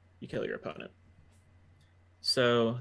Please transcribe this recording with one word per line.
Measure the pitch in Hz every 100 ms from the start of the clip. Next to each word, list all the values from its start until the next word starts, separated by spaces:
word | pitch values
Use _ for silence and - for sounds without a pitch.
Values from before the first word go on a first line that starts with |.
| _ -
you | -
kill | - -
your | -
opponent. | - - - _ - - - - _ - - _ _ _ _ _
So | - - 120 120 113 123